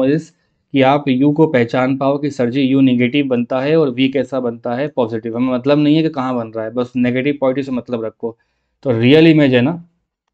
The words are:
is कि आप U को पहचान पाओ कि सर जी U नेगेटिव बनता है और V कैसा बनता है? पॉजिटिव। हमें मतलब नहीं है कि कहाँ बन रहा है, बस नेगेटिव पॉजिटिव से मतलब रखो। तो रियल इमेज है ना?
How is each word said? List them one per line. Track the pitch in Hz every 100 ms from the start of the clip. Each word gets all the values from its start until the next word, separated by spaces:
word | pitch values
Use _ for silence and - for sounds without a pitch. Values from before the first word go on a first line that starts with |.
| 131
is | 156 - _ _ _ _
कि | 139
आप | 131 143 147
U | 127 143
को | 147 156
पहचान | 127 117 131 127 135
पाओ | 139 139
कि | 147
सर | 139 120
जी | 131 131
U | 135
नेगेटिव | 135 123 123 143 135
बनता | 120 120 131
है | 139 160
और | 147 120
V | 131
कैसा | 135 123 131
बनता | 120 117 120 123
है? | 147
पॉजिटिव। | 139 113 113 113 113
हमें | 131
मतलब | 127 131 147
नहीं | 147 156
है |
कि | 156
कहाँ | 151 127 123
बन | 113
रहा | 110 110
है, |
बस | 120 123 127
नेगेटिव | 123 127 139 143
पॉजिटिव | 131 131
से | 135
मतलब | 127 117 120 110
रखो। | - 117 113 _ _ _ _
तो | 139
रियल | 113 120 151 165
इमेज | 156 143
है | 123
ना? | 120 170 - _ _ _ _